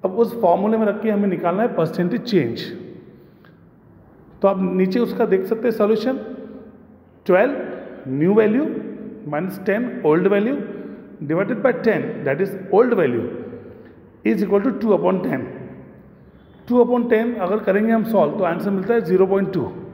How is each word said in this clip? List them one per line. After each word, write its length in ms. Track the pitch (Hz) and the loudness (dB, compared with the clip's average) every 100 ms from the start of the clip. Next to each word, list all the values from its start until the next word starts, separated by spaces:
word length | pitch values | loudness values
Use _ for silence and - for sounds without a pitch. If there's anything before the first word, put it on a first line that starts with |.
अब 140 | 190 196 | -2 0
उस 220 | 220 - | 0 2
formula 340 | 180 175 208 220 | 2 4 2 2
में 100 | 214 | 0
रख 140 | 208 | 0
के 80 | 220 | 0
हमें 180 | 202 202 | 2 0
निकालना 340 | 165 175 185 | 0 0 0
है 120 | 233 | 0
percentage 480 | - 160 - 175 123 | 0 -2 0 -2 -2
change। 400 | - 190 117 110 - - - - - - - - - - - - - - - - - - | 0 0 2 -4 -10 -12 -16 -18 -20 -20 -20 -20 -20 -20 -20 -20 -20 -20 -20 -20 -20 0
तो 60 | 196 | 0
आप 120 | 190 | 2
नीचे 400 | 185 185 185 240 | 0 2 2 2
उसका 260 | 233 - 220 | 0 0 2
देख 180 | 185 | 2
सकते 240 | - 226 247 | 0 -2 -2
हैं 60 | |
solution, 440 | 220 208 220 262 262 - - - - - - - - - - - | 0 2 2 0 -4 -8 -14 -16 -18 -20 -20 -20 -20 -20 -12 2
ट्वेल्व 840 | 185 254 285 - - - - - | 4 4 0 -8 -12 -14 -14 -6
न्यू 240 | 135 170 | 0 4
value 300 | 208 214 233 311 - - - - - 151 | 4 4 2 0 -4 -8 -12 -14 -14 -8
minus 360 | 147 185 - - | -6 -6 -4 -2
ten 360 | 208 247 - 151 | -2 -2 -2 2
old 220 | 160 190 | 4 4
value 280 | 202 220 285 - - - - - - | 2 2 -2 -6 -12 -14 -16 -18 -12
divided 360 | 143 165 196 220 | -4 -2 0 0
by 60 | 247 | 0
ten, 340 | 170 233 175 - - | 2 0 0 -2 -4
that 160 | 135 147 | -2 0
is 100 | 190 - - 190 | -2 -4 0 4
old 180 | 247 220 | 4 4
value, 260 | 143 120 101 - - - - - - - - - | 2 0 -4 -8 -12 -14 -18 -20 -20 -20 -20 -4
is 180 | 214 208 | -2 0
equal 200 | 190 202 | 2 2
to 80 | 254 - | 0 -2
two 140 | 226 | 0
upon 260 | 180 175 190 131 | 2 2 0 -2
ten। 180 | 135 - - - - - - - - - - - - - | -4 -8 -12 -16 -18 -20 -20 -20 -20 -20 -20 -20 -20 0
Two 140 | 247 | 4
upon 200 | 240 247 233 | 4 2 2
ten 260 | 220 240 233 | 2 2 -2
अगर 180 | 180 214 | -2 0
करेंगे 340 | 208 196 220 | 2 2 2
हम 120 | 226 | 2
solve 320 | 202 208 147 151 | 2 2 2 0
तो 60 | |
answer 260 | 175 170 202 | -2 -2 -2
मिलता 240 | 196 185 | -2 0
है 60 | 233 | 0
ज़ीरो 260 | 165 185 190 | 2 2 4
पॉइंट 260 | 196 190 | 2 0
टू 180 | 170 107 - - | -2 -4 -8 -16